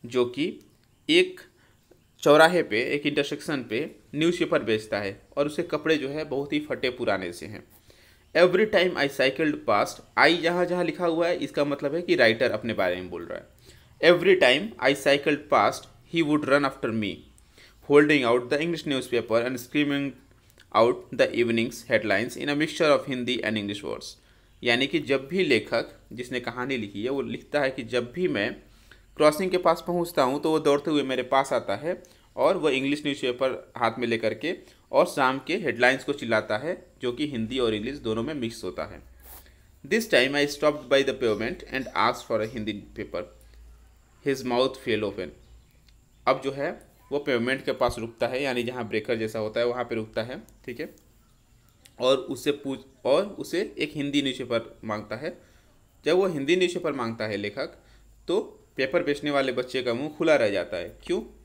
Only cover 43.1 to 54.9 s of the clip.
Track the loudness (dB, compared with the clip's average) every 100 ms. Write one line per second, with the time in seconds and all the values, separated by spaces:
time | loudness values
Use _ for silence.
43.1 | -8 -10 -16 -20 -20 -20 -20 -20 _ _
44.1 | _ -4 -4 -2 0 0 -2 -2 -2 -2
45.1 | -6 -10 -12 -20 -20 _ _ _ _ _
46.1 | _ -2 0 -2 -4 -6 -8 -18 _ -8
47.1 | -6 -2 0 0 -2 -4 0 0 -2 -10
48.1 | -4 -4 -2 -2 -2 -4 -6 -4 -4 -2
49.1 | -4 -2 -4 -4 0 0 -2 -4 -6 -4
50.1 | -6 -6 -10 -16 -18 -14 -10 -12 -14 _
51.1 | _ _ _ _ _ _ _ -20 -2 2
52.1 | 2 0 -4 -2 -2 -4 -8 -12 _ 2
53.1 | 2 0 -8 -6 -4 -4 -4 -6 -4 0
54.1 | 0 0 -4 -2 -4 -4 -14 -8